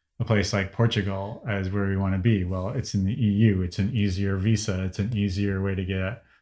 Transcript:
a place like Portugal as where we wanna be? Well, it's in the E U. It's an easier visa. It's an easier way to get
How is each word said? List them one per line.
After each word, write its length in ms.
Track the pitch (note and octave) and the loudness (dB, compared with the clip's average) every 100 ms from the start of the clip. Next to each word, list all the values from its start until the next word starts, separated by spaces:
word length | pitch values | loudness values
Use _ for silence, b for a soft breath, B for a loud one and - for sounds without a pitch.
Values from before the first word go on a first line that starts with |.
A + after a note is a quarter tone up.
| _ - | _ -6
a 40 | |
place 280 | A#2+ G#2+ F#2 | 0 2 2
like 200 | G2+ F#2+ | 0 -2
Portugal 720 | - A#2 G#2 G2 G2 G2 B2+ - | 2 2 2 -2 -4 -6 -8 -4
as 220 | G2 F#2 | -2 -2
where 160 | G2+ G2 | 0 0
we 100 | F#2+ | 0
wanna 220 | F#2+ F#2+ | 0 2
be? 260 | G#2+ G#2 | 2 2
Well, 260 | F2+ F#2 F#2+ | 0 -2 -4
it's 240 | C#3 - | -6 -2
in 100 | G#2 | 0
the 80 | F#2+ | 0
E 180 | B2+ G#2+ G2+ A2+ | 2 2 6 6
U. 140 | F#2+ | 4
It's 160 | F2+ - | 0 -2
an 120 | F#2+ | -2
easier 420 | A#2 G2+ F#2 G2 F#2+ | 0 0 0 -2 0
visa. 460 | G#2 G#2+ - F#2 | 0 0 0 -2
It's 140 | F#2 - | -4 -4
an 160 | G#2 G#2+ | -2 0
easier 440 | G2+ F#2+ G2+ F#2+ | -2 0 -2 0
way 120 | G2 | -2
to 100 | F#2+ | -2
get 380 | F#2+ F#2+ F#2 B2+ b b | -2 -2 -4 -6 b b